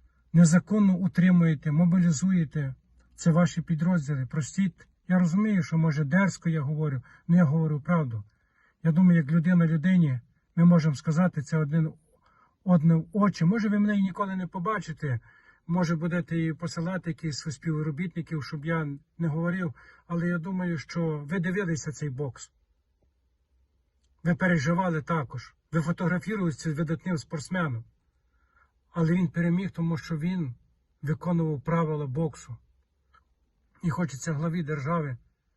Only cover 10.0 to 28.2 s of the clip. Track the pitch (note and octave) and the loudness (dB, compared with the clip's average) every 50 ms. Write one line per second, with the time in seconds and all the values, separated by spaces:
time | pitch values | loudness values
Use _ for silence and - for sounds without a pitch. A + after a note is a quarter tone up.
10 | E3 C#3+ C3 A#2+ - _ _ _ _ _ _ E3+ E3+ F3 F3 E3 D3 D#3+ C#3+ B2 | 4 4 2 -2 -6 _ _ _ _ _ _ 4 6 8 8 6 6 2 0 0
11 | - E3 D#3 D#3 F#3 F3 - D#3 C3 - - D#3 D#3 C#3+ D3 E3 D#3+ D#3+ - - | -2 -2 0 2 2 2 0 -2 -4 -2 -2 -2 0 0 0 0 0 0 -2 -8
12 | _ _ _ _ _ _ _ _ _ _ _ _ - G3 F3+ E3+ C#3+ E3 E3 D#3+ | _ _ _ _ _ _ _ _ _ _ _ _ 0 2 4 4 6 4 4 4
13 | E3 - - G#3+ G3+ G#3 - - D#3+ D#3+ G#3+ A#3 G3+ A3 G3+ G#3 G#3 G#3 G#3 G3+ | 2 -2 0 2 2 2 2 2 2 2 2 2 0 0 0 2 2 2 2 0
14 | G3 F#3+ F3 - G3+ G3 F#3+ F#3 F3+ E3+ - F#3 E3+ F#3 - - D#3+ - D3+ - | 0 -2 -2 -4 -6 -4 -4 -6 -8 -8 -8 -6 -4 -4 -4 -4 -6 -8 -10 -8
15 | - D3 B2 A2+ - _ _ _ _ _ _ _ _ - E3 F3+ F3+ D#3 E3+ D#3 | -4 -4 -4 -4 -6 _ _ _ _ _ _ _ _ -4 -2 0 0 0 -2 -2
16 | D#3+ F3 D#3+ F3+ E3+ - E3 E3 D#3+ D#3+ D#3 - E3+ E3 - - E3 F3 F#3+ F3+ | -2 -2 -4 -4 -4 -4 -4 -2 -2 -2 -4 -6 -8 -10 -8 -6 -6 -6 -6 -6
17 | - E3+ D#3 - - D#3+ C#3 - - E3 C#3+ - - E3+ D#3 D3+ D#3 D#3+ D3 C3 | -6 -8 -8 -8 -8 -8 -8 -8 -8 -10 -10 -8 -6 -6 -4 -4 -4 -6 -6 -6
18 | F3+ F#3 - E3+ D3 - E3 D3+ B2+ - - D3+ C#3 D#3+ E3 E3 D#3 D3 C#3+ C#3+ | -8 -8 -8 -8 -8 -8 -8 -10 -8 -8 -10 -8 -6 -4 -4 -2 -4 -4 -8 -10
19 | - _ _ - E3 E3 D3 D#3+ E3 F3 F3 F#3+ F#3 E3 A2+ - - - - _ | -14 _ _ -6 -4 -4 -2 -2 -2 -4 -4 -4 -4 -6 -8 -10 -18 -20 -20 _
20 | _ - F3 E3+ E3+ F3 F3 F3 D#3 F#3+ F#3+ F#3 F3+ F3+ E3+ D3+ - - - F3 | _ -8 -6 -4 -2 -2 -2 -4 -4 -6 -6 -4 -4 -4 -4 -6 -8 -8 -6 -4
21 | E3 D#3+ D#3 D3+ D3 C#3 F3 G3 D#3+ F3+ F3+ G3+ G3+ E3+ E3 D3+ - D#3+ - - | -2 -2 -4 -6 -6 -6 -4 -4 -2 -2 -2 -2 -2 -2 -4 -4 -6 -8 -10 -8
22 | D#3 D3 C3 B2+ D3 C3 - - - - _ _ _ _ _ _ _ _ _ _ | -8 -8 -6 -6 -8 -8 -10 -12 -18 -20 _ _ _ _ _ _ _ _ _ _
23 | _ _ _ _ _ _ _ _ _ _ _ _ _ _ _ _ _ _ _ _ | _ _ _ _ _ _ _ _ _ _ _ _ _ _ _ _ _ _ _ _
24 | _ _ _ _ - D#3+ E3+ - F#3 F#3 F3+ E3 B2 D#3 E3+ E3+ F#3+ F#3 E3 D#3 | _ _ _ _ -2 -2 -2 0 0 0 0 0 0 0 0 0 0 -2 -2 -4
25 | C3+ - E3+ D#3+ C#3 - - B2 - - - _ _ _ - E3 D3+ D#3 E3+ - | -4 -4 -4 -4 -4 -6 -10 -14 -14 -16 -20 _ _ _ -4 -2 -2 -2 -2 -2
26 | F#3 E3 F3+ F3+ - F3+ A3 G#3 F#3+ E3+ C#3 - - E3 D3+ C#3 E3+ D3 D#3+ - | -2 -2 -2 -2 -4 -4 -4 -4 -2 -4 -4 -4 -6 -6 -4 -4 -4 -4 -4 -6
27 | - F3+ F#3 D#3 - - - D#3 B2+ - F3 F#3 E3+ D3+ B2 A2+ A2+ - _ _ | -4 -4 -6 -6 -6 -8 -10 -12 -8 -6 -4 -4 -4 -4 -4 -8 -10 -14 _ _
28 | _ _ _ _ | _ _ _ _